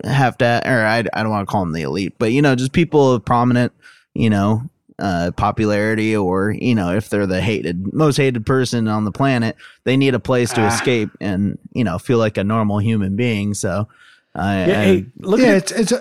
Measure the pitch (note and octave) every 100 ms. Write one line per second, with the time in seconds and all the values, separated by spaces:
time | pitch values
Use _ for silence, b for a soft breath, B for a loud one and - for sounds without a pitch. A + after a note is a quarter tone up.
0 | - C3+ C3 G#2 A#2+ A#2+ - B2+ G#2+ A#2
1 | G2+ - A2 G#2 G2 G#2+ F2 D#2+ C#2+ E2
2 | F#2+ - A2 C3 D3 B2 C3 - E3+ D#3
3 | C3+ B2 - A#2+ B2 B2 A#2+ - b b
4 | b - A2+ G2+ G2+ A2 C3 - _ -
5 | G2+ F2 F2 - G#2 G#2 G#2+ G#2 G#2+ A2
6 | A2 G#2+ F#2 F#2+ G2 - B2 A2+ F2 F#2+
7 | - G#2 G2 F#2 F#2 G#2 C2+ F2+ F#2+ C3+
8 | D#3 C3+ C3+ B2 G#2+ D3 B2 A#2+ A2 G#2+
9 | G#2+ - C#3 B2 A2+ - B B B2 C3
10 | C#3 B2 - B2+ A#2+ - G#2 A#2 C3+ A#2+
11 | G#2+ - G2+ F#2+ G2+ - - C3 G#2+ F2+
12 | - A#2 A2 G#2 G2 A2+ G#2 G#2 G#2+ A2
13 | F#2+ G2+ B2 G#2 G2+ G2+ G2+ F#2 G#2+ b
14 | b b b - F#2+ G2 F#2 G3 - F3+
15 | - - F#3+ A3 B3+ F#3+ - - F#3+ A#3+